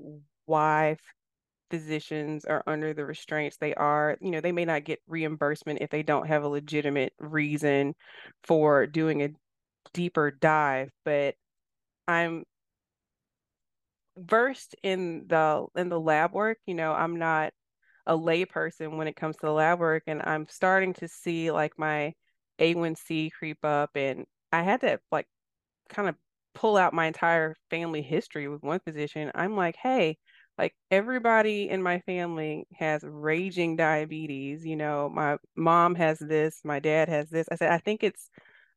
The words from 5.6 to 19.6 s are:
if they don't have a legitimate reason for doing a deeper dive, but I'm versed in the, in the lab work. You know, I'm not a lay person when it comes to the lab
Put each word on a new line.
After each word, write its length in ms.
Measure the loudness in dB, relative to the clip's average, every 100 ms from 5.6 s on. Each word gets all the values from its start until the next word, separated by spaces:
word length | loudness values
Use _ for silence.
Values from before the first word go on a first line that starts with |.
| -4 -6
if 100 | -4
they 120 | -4
don't 240 | 0 0 2
have 160 | 0
a 60 | 0
legitimate 640 | -4 -4 -2 0 0 -2 -4
reason 760 | -4 -2 0 0 2 4 2 -2 -12 -20 -20 _
for 440 | 2 4 6 6 4
doing 340 | 0 0 0
a 80 | -2 -4 _ _ _ _ -12
deeper 380 | -4 -2 0 0
dive, 580 | 2 4 4 2 0 -4 -8 -2
but 300 | 0 0 -2 _ _ _ _ _ _ -2
I'm 360 | 0 0 -4 -10 _ _ _ _ _ _ _ _ _ _ _ _ _ _ _ _ -16
versed 580 | 0 2 2 -2 -14 -8
in 440 | -4 -2 -4 -6 0
the, 400 | 2 4 2 -2 -4
in 140 | -2
the 100 | -2
lab 340 | 2 4 4
work. 240 | 2 -2 -2 -6
You 80 |
know, 200 | -4 -2
I'm 240 | 0 -2 0
not 360 | 0 2 0 -6 _ _ _ _ -2
a 100 | 0
lay 300 | 2 0 0
person 520 | -4 -6 -6 -8 -6
when 100 | -6
it 100 | -6
comes 180 | -6 -4
to 100 | -2
the 40 |
lab 280 | 2